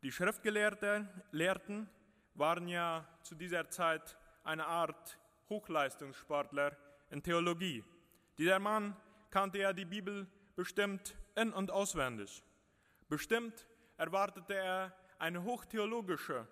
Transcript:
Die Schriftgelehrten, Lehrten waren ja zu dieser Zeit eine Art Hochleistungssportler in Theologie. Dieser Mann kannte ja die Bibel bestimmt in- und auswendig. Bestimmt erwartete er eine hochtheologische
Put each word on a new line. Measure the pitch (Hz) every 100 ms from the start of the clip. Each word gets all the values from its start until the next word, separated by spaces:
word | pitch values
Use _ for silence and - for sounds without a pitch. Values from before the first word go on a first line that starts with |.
Die | 135
Schriftgelehrten, | - 180 220 220 208 208 208 202 208 202 185 -
Lehrten | 151 170 185 - 208 220 - _ _ _
waren | - 151 170 175
ja | 175 170 165 151 -
zu | - 156
dieser | 180 170 160
Zeit | - 170 160 - - - -
eine | - 160 156
Art | 170 160 156 - - _ _ _
Hochleistungssportler | 214 - 156 139 - 139 131 - 147 139 143 143 143 - - _
in | 143
Theologie. | 175 170 175 170 185 127 - - _ _ _ -
Dieser | 160 190
Mann | 196 214 208 190 - - -
kannte | 196 196 196
ja | 196
die | 185
Bibel | 185 202 196 202 190 - - -
bestimmt | 180 - 202 196 - - - -
in- | 226
und | 190 190
auswendig. | 196 202 170 131 113 98 - - _ _ _ _ _ _
Bestimmt | 151 - 226 233 220 - - _ -
erwartete | 165 190 202 190 170
er | 196 185 185 190 180 - -
eine | 160 175
hochtheologische | 180 247 - 220 214 233 196 160 - 135 113